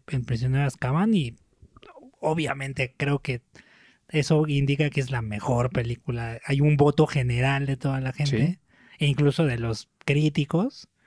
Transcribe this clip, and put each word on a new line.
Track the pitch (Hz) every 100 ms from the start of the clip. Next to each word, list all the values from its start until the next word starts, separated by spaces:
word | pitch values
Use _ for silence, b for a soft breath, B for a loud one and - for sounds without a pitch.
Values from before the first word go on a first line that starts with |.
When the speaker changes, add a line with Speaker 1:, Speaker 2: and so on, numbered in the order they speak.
| -
Speaker 1:
El | 135
prisionero | 117 113 127 131
de | 143
Azkaban | - 123 147 208 214
y | 123 - _ _ - _ - - - _
obviamente | 156 160 151 139 135 131 127 -
creo | 143 143
que | - 120 - b b b b b _
eso | 160 139 156 156
indica | 143 139 139 147
que | 139
es | 131
la | 127
mejor | 110 104 127 120 123
película. | 127 117 120 - 120 117 117 -
Hay | 139
un | 147 147
voto | 147 143 156
general | 143 123 120 131 139 139
de | 135
toda | 143 135
la | 131
gente, | - 147 120
Speaker 2:
Sí. | 151 180 b b b b
Speaker 1:
e | 147
incluso | 135 147 143 156
de | 120
los | 117 110 - _ -
críticos, | 143 151 147 143 170 233 - - _